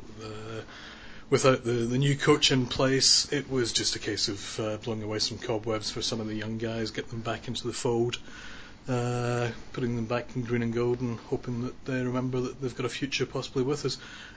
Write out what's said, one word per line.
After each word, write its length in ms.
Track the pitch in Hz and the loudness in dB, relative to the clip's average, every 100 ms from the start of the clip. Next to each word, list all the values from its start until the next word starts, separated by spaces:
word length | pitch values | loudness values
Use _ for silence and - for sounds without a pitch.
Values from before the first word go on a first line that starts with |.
| - 107 | -8 -12
Uh, 420 | 110 107 107 110 - - - - - - - | -10 -10 -8 -10 -10 -14 -14 -14 -14 -14 2
without 340 | 127 135 127 | 6 8 6
the, 80 | 117 | 4
the 240 | 120 117 123 | 2 2 4
new 200 | 143 139 | 4 4
coach 340 | - 151 - | 6 6 8
in 140 | 135 120 | 6 4
place, 680 | - 131 135 - - - | 2 4 6 6 6 4
it 160 | 147 135 | -2 0
was 220 | 131 117 | 0 2
just 220 | - 107 113 | 2 0 -2
a 20 | |
case 280 | - 101 - | -2 -2 -2
of, 320 | 101 - - | -4 -6 -4
uh, 160 | 110 107 | -2 -2
blowing 240 | 120 110 | -4 -4
away 160 | 107 107 | -2 -2
some 180 | - 104 | -2 -2
cobwebs 520 | - 110 107 110 104 | -2 -2 0 -2 -2
for 100 | - | -4
some 180 | 107 117 | -4 -2
of 60 | 107 | -2
the 60 | |
young 240 | 107 107 113 | -4 -4 -4
guys, 320 | 117 113 110 | -2 -2 -4
get 180 | - - | -4 -6
them 120 | 117 | -6
back 260 | 110 113 - | -4 -4 -4
into 180 | 117 120 | -6 -4
the 60 | |
fold, 460 | 110 131 117 120 120 - - - - - - - | -2 0 2 2 0 -8 -12 -12 -12 -14 -14 -2
uh, 600 | 123 120 123 120 120 117 113 - | 0 2 0 0 2 0 -4 -8
putting 240 | - 123 120 | -2 0 0
them 80 | |
back 220 | 113 123 - 127 | 0 -2 -2 -4
in 60 | |
green 200 | 117 120 | 0 2
and 120 | 117 | 2
gold 260 | 117 120 123 | 2 2 2
and 180 | 127 113 - | 0 -4 -4
hoping 320 | 123 - 120 | -4 -2 -4
that 220 | 123 - - | -4 -6 -4
they 160 | 131 | 0
remember 380 | 123 123 127 127 | 0 0 0 0
that 200 | 123 - | -2 -4
they've 160 | 131 117 | -6 -2
got 80 | |
a 60 | 123 | -4
future 340 | - 135 - | -2 -2 0
possibly 380 | 127 139 123 139 | -2 -2 -2 0
with 220 | 127 143 131 | 2 0 -2
us. 100 | - - - - | -4 -8 -14 -16